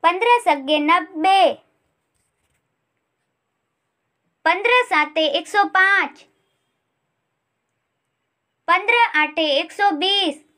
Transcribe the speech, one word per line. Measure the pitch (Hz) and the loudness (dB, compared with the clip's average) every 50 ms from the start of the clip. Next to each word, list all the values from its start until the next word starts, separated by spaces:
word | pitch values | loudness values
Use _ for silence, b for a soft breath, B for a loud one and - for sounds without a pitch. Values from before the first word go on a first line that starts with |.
| - | 0
पन्द्रह | 330 349 370 440 466 480 480 466 | 0 0 0 2 2 2 2 2
सगे | 359 294 285 269 269 302 302 | 0 -2 -2 0 -2 -2 0
नब्बे, | 294 302 330 359 330 359 381 311 311 381 381 392 370 285 - - _ _ _ _ _ _ _ _ _ _ _ _ _ _ _ _ _ _ _ _ _ _ _ _ _ _ _ _ _ _ _ _ _ _ _ _ _ _ _ _ _ _ _ _ _ _ _ _ _ _ _ _ _ _ _ _ _ | 2 2 0 0 0 -4 -10 -2 0 2 4 4 4 2 0 -4 _ _ _ _ _ _ _ _ _ _ _ _ _ _ _ _ _ _ _ _ _ _ _ _ _ _ _ _ _ _ _ _ _ _ _ _ _ _ _ _ _ _ _ _ _ _ _ _ _ _ _ _ _ _ _ _ _
पन्द्रह | 320 339 370 415 480 480 494 480 - | -2 -2 0 0 0 2 0 0 0
साते | 381 302 302 294 302 320 311 302 - 339 | -2 -2 -2 -2 -2 -4 -2 -2 -2 -4
एक | 339 | -8
सौ | - - 415 403 - - | -4 -2 -2 -2 0 0
पाँच, | 381 381 381 403 381 320 - - - - _ _ _ _ _ _ _ _ _ _ _ _ _ _ _ _ _ _ _ _ _ _ _ _ _ _ _ _ _ _ _ _ _ _ _ _ _ _ _ _ _ _ _ _ _ _ _ _ | 0 0 2 0 -2 -2 -4 -10 -20 -20 _ _ _ _ _ _ _ _ _ _ _ _ _ _ _ _ _ _ _ _ _ _ _ _ _ _ _ _ _ _ _ _ _ _ _ _ _ _ _ _ _ _ _ _ _ _ _ _
पन्द्रह | - 339 370 392 427 480 480 466 453 - 302 | -2 -2 0 2 0 2 2 2 0 0 -2
आठे | 302 302 302 320 320 302 277 285 | -2 -2 -2 -4 -2 0 0 -2
एक | 349 320 | -2 -6
सौ | - - 403 403 | -4 -2 0 0
बीस | 339 285 - - - 403 381 320 285 - _ _ _ | 0 0 -2 -2 -2 -2 -2 -4 -6 -8 _ _ _